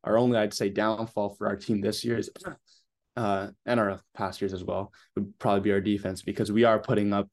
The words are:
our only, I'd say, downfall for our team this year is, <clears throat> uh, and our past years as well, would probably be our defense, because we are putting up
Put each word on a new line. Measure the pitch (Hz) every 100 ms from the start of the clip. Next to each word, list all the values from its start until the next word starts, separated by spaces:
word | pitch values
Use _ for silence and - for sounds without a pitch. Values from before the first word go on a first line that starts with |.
our | - 110
only, | 123 117
I'd | 107
say, | - 104
downfall | 101 107 110 113 - 101 -
for | 104
our | 98
team | - 104
this | 110 107
year | 117 117
is, | - - -
<clears throat> | - _ _ _ _ _ -
uh, | 107 98 101 - -
and | 120
our | 104 95 _ -
past | 95 -
years | 98
as | 95
well, | 92 90 101 _ _ -
would | 101 -
probably | 117 101
be | 98
our | 98
defense, | 98 101 95 95
because | - 101 110
we | 107 117
are | 110
putting | 110 107 101
up | 101 101